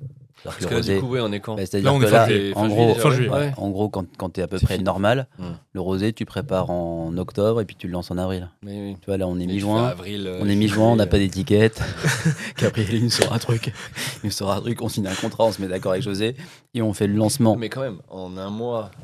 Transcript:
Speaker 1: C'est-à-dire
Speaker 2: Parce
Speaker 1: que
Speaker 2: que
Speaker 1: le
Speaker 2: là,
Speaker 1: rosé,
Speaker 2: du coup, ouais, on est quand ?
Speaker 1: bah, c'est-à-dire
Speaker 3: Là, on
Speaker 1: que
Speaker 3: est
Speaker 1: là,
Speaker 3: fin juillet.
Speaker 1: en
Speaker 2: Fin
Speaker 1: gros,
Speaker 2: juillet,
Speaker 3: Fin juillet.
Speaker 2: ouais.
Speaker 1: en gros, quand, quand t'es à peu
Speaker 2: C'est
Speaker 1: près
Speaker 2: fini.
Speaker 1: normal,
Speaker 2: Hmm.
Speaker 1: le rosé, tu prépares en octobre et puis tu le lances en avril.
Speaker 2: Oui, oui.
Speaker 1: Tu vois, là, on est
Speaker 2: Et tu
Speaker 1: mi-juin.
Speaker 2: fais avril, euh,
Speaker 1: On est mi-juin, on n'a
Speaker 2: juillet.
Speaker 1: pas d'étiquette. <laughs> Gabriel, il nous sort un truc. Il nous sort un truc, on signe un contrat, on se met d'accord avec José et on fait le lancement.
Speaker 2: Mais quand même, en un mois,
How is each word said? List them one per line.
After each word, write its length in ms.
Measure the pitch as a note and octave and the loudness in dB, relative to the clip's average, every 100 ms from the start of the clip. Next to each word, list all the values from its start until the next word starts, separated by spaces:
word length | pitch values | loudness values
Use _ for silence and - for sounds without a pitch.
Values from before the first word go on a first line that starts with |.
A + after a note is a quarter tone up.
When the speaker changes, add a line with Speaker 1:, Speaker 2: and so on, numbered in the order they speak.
| - - - _ | -16 -16 -20 _
Speaker 1:
C'est-à-dire 20 | |
Speaker 2:
Parce 140 | - - | -14 -6
Speaker 1:
que 60 | F2+ | -2
Speaker 2:
que 40 | |
Speaker 1:
le 60 | F2+ | -2
Speaker 2:
là, 20 | |
Speaker 1:
rosé, 180 | - G2 | 0 0
Speaker 2:
du 60 | |
coup, 60 | B2 | 0
ouais, 100 | B2+ | -2
on 100 | A2 | -2
est 60 | G2+ | -4
quand ? 140 | A#2 G#2+ | -6 -6
Speaker 1:
bah, 100 | F#2+ | -2
c'est-à-dire 240 | G#2 B2 | 0 4
Speaker 3:
Là, 20 | C#3 | 4
on 20 | |
Speaker 1:
que 60 | A2 | 6
Speaker 3:
est 60 | |
Speaker 1:
là, 140 | A2+ G#2+ | 6 6
Speaker 3:
fin 60 | |
juillet. 220 | G#2 G2+ F#2+ | 4 0 0
Speaker 1:
en 60 | |
Speaker 2:
Fin 60 | G#2+ | 2
Speaker 1:
gros, 80 | G#2+ A#2 | 4 6
Speaker 2:
juillet, 140 | G#2 | 6
Speaker 3:
Fin 100 | D3 | 4
juillet. 180 | B2+ A#2 | 4 2
Speaker 2:
ouais. 240 | C3+ D3 C3 | 0 -2 -4
Speaker 1:
en 120 | G2+ | -4
gros, 180 | F#2+ G#2+ | -2 -2
quand, 160 | G2 F2+ - | -2 -6 -6
quand 120 | F#2 | -8
t'es 120 | F#2+ | -4
à 60 | F2 | -4
peu 100 | F#2 | 0
Speaker 2:
C'est 80 | - | 0
Speaker 1:
près 80 | F#2+ | 0
Speaker 2:
fini. 100 | F#2+ | 0
Speaker 1:
normal, 420 | F#2 G2+ C3 B2+ - | 2 2 2 -2 -10
Speaker 2:
Hmm. 160 | F2+ E2 _ | -12 -12 _
Speaker 1:
le 80 | G2 | -6
rosé, 320 | F2+ F#2+ G#2+ | -2 0 0
tu 100 | A2 A2 | -2 -6
prépares 440 | - - F#2 F2 | -6 -2 -2 0
en 480 | F2 E2+ E2 E2 E2+ | -2 -4 -4 -4 -4
octobre 420 | F2+ - G#2 A#2 | -4 0 0 0
et 60 | G2 | -2
puis 100 | - | -8
tu 120 | F#2+ | -8
le 60 | |
lances 160 | F2 F2 | -6 -6
en 60 | F2 | -4
avril. 320 | F#2 F#2 F2+ _ | -4 -4 -8 _
Speaker 2:
Oui, 80 | G2+ G2+ | -14 -10
oui. 180 | G2+ F#2+ | -10 -10
Speaker 1:
Tu 60 | - | -4
vois, 100 | G2 | -2
là, 100 | F#2 | -2
on 100 | F2+ | -2
est 40 | |
Speaker 2:
Et 40 | F2+ | -2
tu 60 | |
Speaker 1:
mi-juin. 320 | G2 G2+ A2 A#2+ | -2 0 2 0
Speaker 2:
fais 40 | |
avril, 360 | F2 F2+ G2+ F#2+ | -2 -8 -10 -8
euh, 120 | F2+ | -4
Speaker 1:
On 60 | G#2 | 0
est 80 | G2+ | 2
mi-juin, 300 | A2 G#2 A2 | 4 6 6
on 100 | A#2 | 6
n'a 80 | |
Speaker 2:
juillet. 60 | - | 4
Speaker 1:
pas 80 | G#2 | 4
d'étiquette. 640 | G2 F#2 F#2 G#2 A2+ - | 2 0 2 6 6 2
<laughs> 760 | - - D#3 B2+ D#3+ C#3+ - - | -8 -2 0 0 0 -2 -6 -2
Gabriel, 360 | A2 - G2 | -2 0 0
il 100 | A2+ A#2 | 2 2
nous 40 | |
sort 240 | - - | 2 2
un 60 | A2+ | 0
truc. 340 | - A2+ G#2+ - - - - - | 0 -2 -4 -10 -12 -10 -10 -6
Il 40 | G#2 | -6
nous 40 | |
sort 200 | - G2 | -4 -2
un 100 | G2+ | -2
truc, 200 | A#2 - | -2 -4
on 60 | A2 | -4
signe 200 | A2+ F#2+ | -4 -4
un 80 | F#2 | -4
contrat, 280 | A2+ - A2+ | -4 2 2
on 60 | |
se 100 | F#2+ | 2
met 60 | G2 | -4
d'accord 240 | F#2 G2 | -4 0
avec 100 | F#2+ | -2
José 320 | G#2 G2 A2 C3 - - _ | -2 -2 -2 -4 -12 -20 _
et 80 | B2 | -2
on 120 | A2 | -2
fait 140 | G2 G2+ | 0 2
le 80 | G#2 | 4
lancement. 420 | G#2+ - A#2 G#2 | 2 4 4 2
Speaker 2:
Mais 100 | A2 | 0
quand 120 | B2+ | -6
même, 180 | C3+ G2+ - | -8 -8 -14
en 300 | F#2+ F#2 F#2 | -14 -12 -10
un 120 | G2 | -8
mois, 400 | G#2+ A#2+ A#2 G#2 - | -6 -4 -4 -6 -12